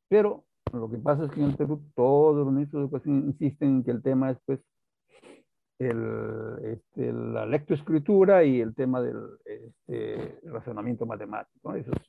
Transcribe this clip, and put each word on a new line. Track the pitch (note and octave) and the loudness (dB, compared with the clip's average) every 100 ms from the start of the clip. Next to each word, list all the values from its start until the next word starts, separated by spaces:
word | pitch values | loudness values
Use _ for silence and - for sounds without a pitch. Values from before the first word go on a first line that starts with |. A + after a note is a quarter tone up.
| _ | _
Pero | G#3 G#3 - _ _ - | 4 4 -2 _ _ -8
lo | A#2+ A2+ | -6 -6
que | A#2 | -2
pasa | C3+ D3 | 0 0
es | D3+ | -2
que | D3+ | 0
en | C#3+ | 0
el | C#3+ | 0
Perú | C#3+ D3+ D3 | -2 -4 -6
todos | - B2+ C#3+ D#3 D3 | 2 4 6 6 4
los | C3+ | 2
ministros | C3+ C#3+ D3 | 0 -2 -4
de | C#3 | -4
educación | C#3 D3 C#3 C#3+ | -4 0 0 0
insisten | C#3 C#3+ - C#3 C3+ | -2 -2 0 2 2
en | |
que | B2 | 2
el | A#2 | -2
tema | C3 C3 C3 | 0 2 0
es, | B2+ - | -2 -4
pues, | C3+ _ _ _ _ _ _ - - _ _ _ - | -6 _ _ _ _ _ _ -20 -20 _ _ _ -6
el, | B2+ A#2 A2 A2 A2 A2 A2 A#2 | -4 -2 -4 -6 -8 -8 -10 -10
este, | A2 A2 _ - A#2+ | -10 -10 _ -6 -6
la | A#2 A#2 A2+ G#2+ | -4 -6 -6 -2
lectoescritura | D3 D3 D3+ - D#3+ D3 G3 F#3+ F#3+ | -4 -2 -4 0 -2 4 4 6 6
y | D3+ B2+ | 6 4
el | A2+ | 0
tema | A2+ B2+ B2+ | -2 -2 0
del, | B2 A2+ A2 - | -2 -6 -12 -18
este, | - G#2+ A#2 _ - A#2 G#2+ G#2+ A2 - | -16 -16 -18 _ -10 -8 -6 -8 -10 -14
razonamiento | - A2+ B2 G#2+ A2+ A2+ A#2 | -14 -12 -10 -8 -6 -6 -6
matemático, | A2 G#2 G#2+ - _ - | -8 -10 -12 -14 _ -10
¿no? | F#3+ | -8
Esos, | A#2 - | -6 -8